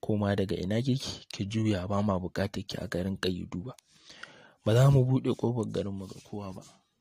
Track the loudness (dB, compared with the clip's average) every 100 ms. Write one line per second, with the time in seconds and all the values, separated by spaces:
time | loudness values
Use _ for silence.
0 | -2 0 2 2 0 -2 -2 -2 0 0
1 | -2 -10 -14 -8 -4 0 2 0 0 0
2 | 2 0 -2 -4 -4 -4 -8 -8 -4 -2
3 | -2 -2 -2 -4 -6 -8 -10 -14 _ _
4 | -20 -20 -20 -20 -20 _ 2 6 8 8
5 | 6 2 0 -2 -2 -2 -2 -4 -4 -6
6 | -10 -16 -14 -12 -12 -14 -18 -20 _ _